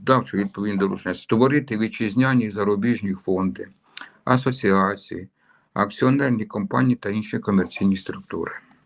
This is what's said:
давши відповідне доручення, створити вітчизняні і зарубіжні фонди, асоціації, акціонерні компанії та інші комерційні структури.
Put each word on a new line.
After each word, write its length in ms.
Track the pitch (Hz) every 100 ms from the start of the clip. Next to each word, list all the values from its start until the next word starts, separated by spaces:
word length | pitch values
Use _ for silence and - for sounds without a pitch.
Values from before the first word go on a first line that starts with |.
давши 340 | - 127 - 98
відповідне 420 | 101 - 104 98
доручення, 360 | 98 95 92
створити 640 | 90 - 113 131 147 127 107
вітчизняні 680 | 110 - 110 107 131 131
і 60 | 110
зарубіжні 640 | 101 101 101 117 113 101
фонди, 540 | 92 - 95 95 - - _ _ - - _
асоціації, 1040 | - 127 131 127 101 98 95 98 - 85 95 _ _ _ _
акціонерні 720 | - 104 - 127 139 139 113
компанії 520 | 104 107 98 127 131 123
та 140 | 101
інші 280 | 107 107 113
комерційні 580 | 107 98 87 - 98 95
структури. 560 | - 95 - 87 - - _ _